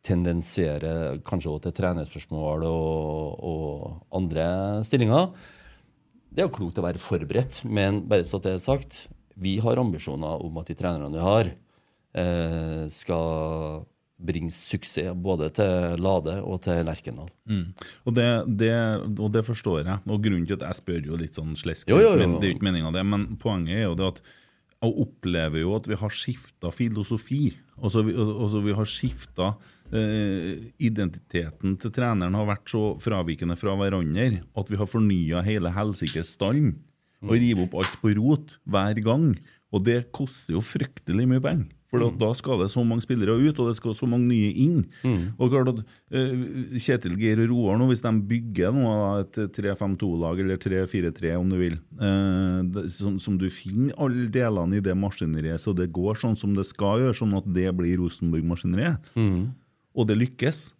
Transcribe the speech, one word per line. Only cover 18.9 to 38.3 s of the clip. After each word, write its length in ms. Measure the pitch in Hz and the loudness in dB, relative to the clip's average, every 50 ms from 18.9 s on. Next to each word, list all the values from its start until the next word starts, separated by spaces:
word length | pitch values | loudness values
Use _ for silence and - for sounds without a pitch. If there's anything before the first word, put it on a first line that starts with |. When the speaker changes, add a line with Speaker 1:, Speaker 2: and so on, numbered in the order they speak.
| 107 101 - 107 107 95 | 0 -2 -2 -4 -4 -2
Speaker 2:
og 120 | 104 104 | -2 2
det 120 | 104 117 107 | 2 2 2
forstår 380 | 117 117 110 - 107 90 78 78 | 0 -4 -2 0 0 0 0 0
jeg. 160 | 90 95 92 - | -2 -4 -4 -2
Og 140 | 101 107 104 104 | -2 -2 2 2
grunnen 240 | 110 98 87 85 | 2 2 2 0
til 80 | 80 101 | 0 -2
at 80 | - 65 78 | -4 -4 -6
jeg 40 | 90 - | -6 -6
spør 260 | - - 87 85 73 | -4 -4 -4 -4 -4
jo 120 | 73 82 | -4 -6
litt 180 | 82 82 78 - | -6 -6 -6 -8
sånn 180 | - 78 80 78 | -8 -6 -6 -6
slesk, 340 | - - - 78 - - - | -6 -6 -6 -6 -6 2 4
Speaker 1:
Jo, 80 | 110 165 | 6 8
jo, 160 | 214 226 190 | 8 8 6
jo. 20 | |
Speaker 2:
men 220 | 143 104 87 85 80 | 6 4 4 2 2
det 80 | 98 | 2
er 40 | 95 90 | 0 0
jo 40 | |
ikke 140 | - 101 98 | 0 0 0
meningen 220 | 92 85 80 80 80 | 0 0 0 0 -2
det. 100 | 92 95 | 0 0
Men 320 | 101 101 101 101 - 110 | 0 0 0 -2 -4 -6
poenget 380 | - - - 101 92 85 80 90 | -6 -4 -2 -2 -2 -2 -2 -2
er 60 | 107 113 95 | -2 0 -2
jo 60 | 82 | 0
det 120 | 85 95 | 0 0
at 140 | 92 - - _ - - _ _ _ _ _ _ _ _ _ | -2 -2 -4 _ -20 -20 _ _ _ _ _ _ _ _ _
jeg 120 | - 117 107 | -2 -2 0
opplever 680 | - 107 - - _ - 92 87 82 80 78 76 80 | 0 -2 -4 -4 _ -4 -2 0 0 0 0 0 0
jo 160 | 80 90 101 | 0 0 0
at 100 | 110 110 | -2 -2
vi 80 | 110 107 | -4 -4
har 140 | - 113 104 | -4 -4 -6
skiftet 640 | - - - - 123 - - - _ _ - 87 - | -6 -6 -6 -6 -6 -8 -10 -20 _ _ -8 -8 -2
filosofi. 800 | - 123 117 107 104 101 - 117 107 - - 131 143 147 113 - - - _ _ - | -2 -2 -2 0 -2 -2 -2 -4 -4 -4 -4 -2 0 0 0 0 -4 -20 _ _ -4
Altså, 220 | - 104 92 113 107 | -4 0 2 4 2
vi, 80 | 110 - | 2 2
al-, 240 | 127 110 107 104 107 | 0 0 0 0 0
altså, 200 | 120 104 107 107 101 | -2 0 0 0 0
vi 100 | 104 101 | 0 0
har 120 | 104 110 | 0 0
skiftet, 680 | 107 - - - 127 - - - - - - 90 98 107 - - - - _ _ - 113 | -2 -2 -4 -4 -4 -4 -6 -14 -14 -4 -2 -2 -2 -2 -4 -12 -20 -20 _ _ -6 -2
eh, 720 | 113 110 107 107 107 104 101 95 95 80 92 90 73 113 120 _ _ | -2 0 0 0 0 0 0 -2 -2 -4 -6 -8 -8 -12 -16 _ _
identiteten 960 | - 120 113 107 101 90 80 - - _ - 87 85 80 - - - 95 95 92 | -2 0 0 0 -2 -2 -2 -6 -16 _ -4 -4 -4 -4 -8 -4 -2 -2 -2 -2
til 120 | - 113 - | -4 -6 -2
treneren 400 | - 123 120 113 101 87 90 95 | -2 0 0 0 0 0 0 0
har 100 | 104 107 | 0 0
vært 220 | 104 101 - _ - | 0 -2 -4 _ -4
så 280 | - 113 107 107 - - | -2 0 0 0 -2 -2
fravikende 560 | - 120 107 95 87 82 80 - 80 85 87 | -2 -2 -2 0 0 -2 -4 -2 -2 -4 -4
fra 180 | 85 - 101 98 | -2 -2 -2 0
hverandre 640 | 98 98 98 98 92 85 76 78 95 120 127 110 90 - - _ | 0 0 0 0 0 0 0 0 0 2 0 0 -2 -6 -8 _
at 100 | 107 98 - | -8 -6 -4
vi 60 | 107 | -2
har 80 | 101 107 101 | -4 -2 -2
fornyet 560 | - 113 110 104 98 90 82 78 82 87 90 | 2 2 4 4 4 4 2 0 0 0 0
hele 240 | 104 107 104 85 87 | 0 0 0 0 -2
helsikes 640 | 87 98 107 104 98 - 85 80 - 80 82 - - | -2 0 -2 -2 -2 -2 -4 -4 -2 -4 -6 -6 -4
stallen 400 | - - 98 123 147 151 113 78 - - _ _ _ _ _ _ _ | -2 0 2 2 4 4 2 2 -2 -10 _ _ _ _ _ _ _
og 100 | - 101 107 | 0 2 4
Speaker 1:
Mm. 60 | 120 | 4
Speaker 2:
rive 200 | 120 120 113 92 90 | 6 4 4 4 2
opp 100 | 90 - | 0 0
alt 220 | 85 92 - - - | -2 -2 -2 -4 0
på 80 | - 110 104 | 2 2 4
rot 440 | 107 110 139 | 4 4 4